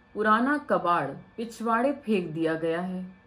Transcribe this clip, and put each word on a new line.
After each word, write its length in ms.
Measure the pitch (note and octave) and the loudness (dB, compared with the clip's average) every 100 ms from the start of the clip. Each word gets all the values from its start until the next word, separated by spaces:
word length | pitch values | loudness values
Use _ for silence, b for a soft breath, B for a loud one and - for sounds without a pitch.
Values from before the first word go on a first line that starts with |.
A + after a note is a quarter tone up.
| B | B
पुराना 440 | G3+ G#3+ G#3+ B3+ D4 | -2 4 4 4 0
कबाड़ 540 | C#4+ F#3 E3+ F3 C#3 | 2 0 2 0 0
पिछवाड़े 840 | C#3+ - - A#3 - A3+ B3 C4+ | -8 -14 -12 -10 -6 0 2 2
फेंक 380 | - - G#3 E3 | -2 0 0 0
दिया 220 | D#3 D#3+ | -2 -2
गया 280 | D#3+ E3 E3 | 0 -2 -2
है। 340 | F#3 F#3 F#3 - | -4 -6 -10 -16